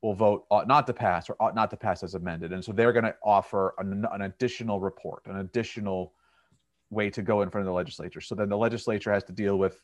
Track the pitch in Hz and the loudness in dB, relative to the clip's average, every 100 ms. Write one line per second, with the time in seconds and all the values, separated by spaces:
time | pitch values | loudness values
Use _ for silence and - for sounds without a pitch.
0 | 113 98 107 104 - 104 98 143 143 117 | -2 2 4 4 2 2 6 4 4 0
1 | 110 87 - - 110 98 107 - 110 90 | 2 0 -2 -2 0 2 0 0 -2 -2
2 | 92 92 87 82 85 92 90 104 117 117 | -4 -6 -6 -6 -6 -8 -6 4 4 6
3 | 113 - 104 101 - 101 95 - 98 98 | 2 -2 4 4 4 0 0 0 -6 -4
4 | 110 98 98 95 123 - 113 101 95 - | -4 -4 -6 -2 -2 -2 -4 -2 -2 -6
5 | - - - 98 95 120 113 - 101 95 | -12 -12 -10 -8 -4 -4 -4 -6 -4 -4
6 | 90 _ _ _ _ _ _ _ _ 107 | -6 _ _ _ _ _ _ _ _ -2
7 | 104 98 98 104 98 104 95 90 90 - | -2 -2 0 2 2 0 -2 -2 -2 -6
8 | 90 80 - 95 104 101 117 110 - 107 | -12 -12 -10 -4 0 2 2 0 -2 -2
9 | 107 101 - 92 101 98 95 - | 2 0 0 -4 0 2 2 -2